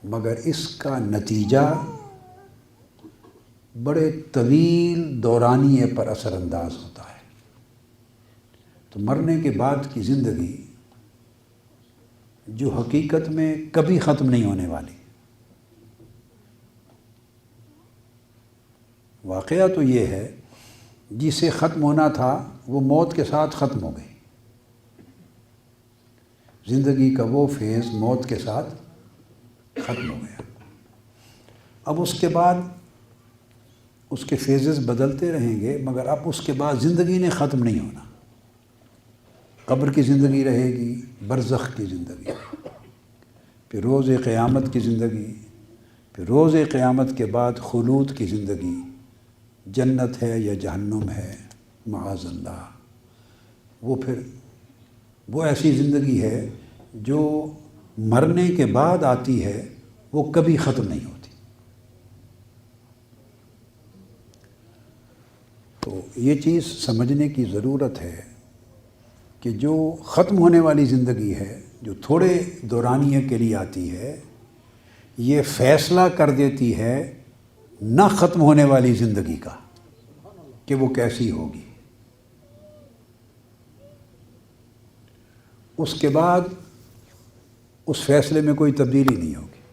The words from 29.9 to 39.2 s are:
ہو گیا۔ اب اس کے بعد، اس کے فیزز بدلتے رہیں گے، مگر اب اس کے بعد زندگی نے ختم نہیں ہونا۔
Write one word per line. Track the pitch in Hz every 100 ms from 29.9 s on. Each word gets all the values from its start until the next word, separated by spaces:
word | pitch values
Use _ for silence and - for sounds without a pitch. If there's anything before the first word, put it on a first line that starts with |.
| 123 120
ہو | -
گیا۔ | - - - - - - _ _ _ _ _ - - - _ - -
اب | 156
اس | 170 -
کے | 170
بعد، | 170 175 180 185 - - _ _ _ _ _ _ _ _ _ _ _ _
اس | - -
کے | 135
فیزز | - 135 143 151 123
بدلتے | 120 135 135 175
رہیں | 160 117 104
گے، | 110 143
مگر | 131 127 135
اب | 151 160
اس | -
کے | -
بعد | 135 147 131
زندگی | 151 175 175 185
نے | 180
ختم | - 143 131
نہیں | 117 101
ہونا۔ | - - - - _ _ _ _ _ _ _ _ _ _